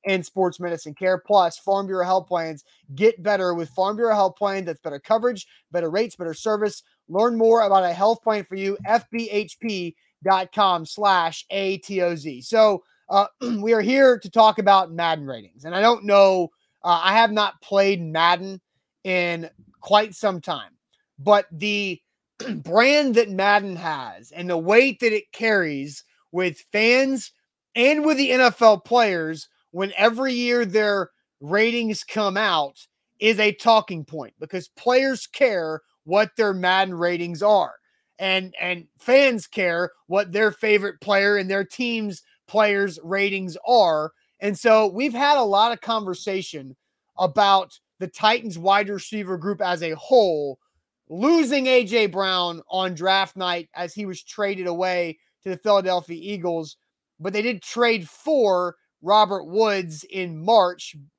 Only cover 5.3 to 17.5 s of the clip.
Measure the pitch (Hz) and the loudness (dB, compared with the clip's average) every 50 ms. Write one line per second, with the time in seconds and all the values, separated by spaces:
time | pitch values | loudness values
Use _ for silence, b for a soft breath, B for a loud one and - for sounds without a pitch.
5.3 | 240 190 - b b b b b 160 175 170 160 160 202 233 233 - _ 180 165 | -4 -4 -12 b b b b b -6 -4 -4 -2 -2 -2 -2 -4 -6 _ -10 -10
6.3 | 156 - - 220 214 208 214 208 - - _ _ _ _ _ _ 160 190 220 247 | -10 -6 -4 -2 -2 0 -2 -4 -6 -8 _ _ _ _ _ _ -2 0 0 0
7.3 | 233 226 226 226 233 233 220 202 196 196 185 175 170 175 196 220 233 226 _ 226 | 2 2 4 4 4 4 4 4 4 4 4 2 0 2 2 2 2 2 _ -2
8.3 | 214 208 185 _ 185 196 196 196 196 - - 196 220 233 - _ 214 233 233 208 | -2 -2 -4 _ -8 -6 -4 -4 -6 -6 -2 0 0 0 0 _ -8 -8 -8 -4
9.3 | 208 208 208 165 - _ - 233 208 185 175 170 - _ _ _ _ _ - 190 | -4 -4 -4 -6 -12 _ -8 -6 -6 -6 -6 -8 -10 _ _ _ _ _ 0 2
10.3 | 190 190 190 - - 214 202 190 180 170 160 - - - 208 202 190 180 170 165 | 2 2 0 -4 0 0 2 2 2 0 -4 -8 -8 0 2 2 4 4 2 0
11.3 | 160 - - _ 185 196 196 190 196 180 - - 202 185 175 175 175 160 143 156 | -4 -8 -12 _ -6 -4 -4 -4 -4 -6 -8 -8 -4 -2 -2 -2 -2 -4 -8 -12
12.3 | 135 123 - - 226 220 220 214 202 175 _ _ _ _ _ _ 190 196 202 196 | -12 -12 -8 -2 2 4 4 4 4 0 _ _ _ _ _ _ 2 2 2 0
13.3 | _ _ 262 240 240 208 202 226 233 220 202 208 262 269 277 262 247 - - 190 | _ _ -8 -6 -6 -4 0 2 2 2 2 0 4 6 6 6 4 2 -2 -2
14.3 | - 226 214 214 214 - 202 202 196 190 190 165 165 165 170 165 165 156 143 135 | 4 6 6 6 4 2 2 4 4 4 2 0 -6 -4 -2 -2 -2 -4 -6 -10
15.3 | 127 113 104 92 _ 131 135 160 175 190 208 233 240 208 196 208 202 202 196 190 | -12 -12 -14 _ _ _ -14 -6 -2 2 4 4 2 2 0 4 6 6 6 6
16.3 | 190 185 175 160 _ _ _ _ _ _ - 175 175 165 170 190 196 220 233 220 | 4 0 -2 -6 _ _ _ _ _ _ 0 2 2 2 2 2 4 4 4 4
17.3 | 214 214 208 196 | 2 0 -2 -2